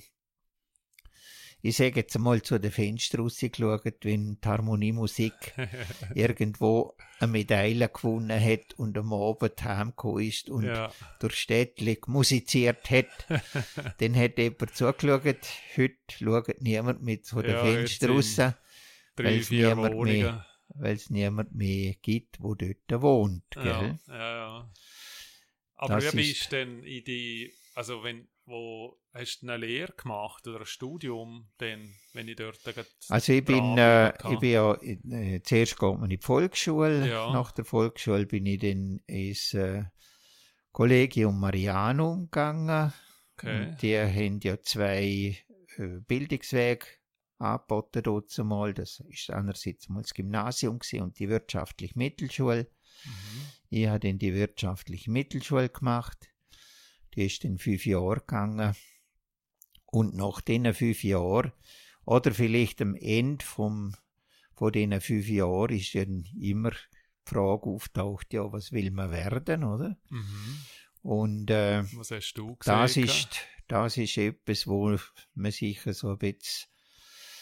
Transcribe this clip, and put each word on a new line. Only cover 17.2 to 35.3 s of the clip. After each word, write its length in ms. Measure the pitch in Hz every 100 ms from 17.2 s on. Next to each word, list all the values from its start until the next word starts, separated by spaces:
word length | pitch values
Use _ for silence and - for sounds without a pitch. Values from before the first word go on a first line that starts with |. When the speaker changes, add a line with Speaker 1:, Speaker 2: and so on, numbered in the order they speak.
| -
Speaker 1:
zu 160 | 113
den 100 | 110
Speaker 2:
Ja, 120 | 117
Speaker 1:
Fenstern 520 | 117 117 117 - 127 135
Speaker 2:
jetzt 180 | 110 110
sind 100 | 127
Speaker 1:
raus, 100 | 123 _ - - - _ -
Speaker 2:
drei, 80 | 120
Speaker 1:
weil's 220 | 110 113
Speaker 2:
vier 220 | 120 117
Speaker 1:
niemand 240 | 110 110 110
mehr, 220 | 117 107 113
Speaker 2:
Wohnungen. 180 | 113 - _ - 143
Speaker 1:
weil's 340 | 110 104 -
niemand 460 | 101 101 104 107 -
mehr 380 | 98 98 98 98
gibt, 400 | - 113 - -
wo 140 | 101 104
dort 460 | 92 98 - 120
wohnt, 440 | 143 131 104 92 - -
Speaker 2:
Ja, 240 | 123 113
Speaker 1:
gell? 200 | 101 156 -
Speaker 2:
ja, 80 | 123
ja. 540 | 113 117 110 113 117 98 - - - - - - _ _ _ -
Aber 200 | 135 104
Speaker 1:
Das 120 | 147
Speaker 2:
wie 80 | 156
Speaker 1:
ist 160 | 147 135
Speaker 2:
bist 120 | -
du 40 | 139
denn 260 | 127 120
in 200 | 143 127 120
die, 480 | 123 120 113 120 - _ -
also 280 | 113 117
wenn, 240 | 117 117 113 _ -
wo 540 | 117 117 110 120 - _
hast 280 | 123 120 -
du 60 | 123
eine 180 | 117 113
Lehre 280 | 127 180
gemacht 540 | - 123 104 104 - 120
oder 140 | 113
ein 40 | 110
Studium, 840 | - 131 170 147 117 117 117 110 -
denn, 340 | 117 107 107 101 _
wenn 140 | 117 113
ich 80 | 113
dort 260 | 110 -
gerade 240 | - 117 110 _ -
Speaker 1:
Also 240 | 110 -
ich 100 | 131 135
bin, 300 | 131 123 120
Speaker 2:
dran 20 |
Speaker 1:
äh, 360 | 117 113 110 -
Speaker 2:
kann? 160 | -
Speaker 1:
ich 60 | 113
bin 100 | 123
ja, 220 | 113 107 104
äh, 600 | - 95 - 120 98